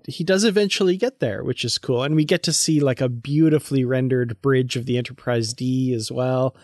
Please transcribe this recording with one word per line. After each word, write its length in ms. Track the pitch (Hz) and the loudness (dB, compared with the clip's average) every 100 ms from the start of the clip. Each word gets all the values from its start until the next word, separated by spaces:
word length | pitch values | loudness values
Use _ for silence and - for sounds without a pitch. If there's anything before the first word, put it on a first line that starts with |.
| - | -8
he 160 | - | -6
does 220 | 170 190 214 | 0 2 2
eventually 500 | 196 202 - 190 185 | 2 2 2 0 2
get 240 | 240 - | -2 -2
there, 240 | 123 98 | -4 -2
which 220 | 131 127 120 | -4 -4 -4
is 120 | - | -4
cool. 240 | - 123 | -2 0
And 120 | 139 156 | 2 2
we 80 | |
get 200 | 151 180 | 2 0
to 100 | - | 0
see, 260 | 151 - 156 | -2 2 2
like, 220 | 139 123 | 2 2
a 80 | 131 | -2
beautifully 760 | 120 139 147 160 151 - 135 | -4 -2 2 4 4 2 -2
rendered 580 | 123 131 131 127 123 110 | 0 0 0 0 -2 -2
bridge 360 | 139 131 127 123 | 0 2 0 -4
of 80 | 123 | -2
the 120 | 123 | -4
Enterprise 560 | 117 127 - 120 110 | -4 -8 -2 -2 -2
D 400 | 120 127 127 127 | -4 -2 0 0
as 200 | 120 107 | -2 -4
well. 420 | 131 127 131 131 - | -4 -2 0 -2 -4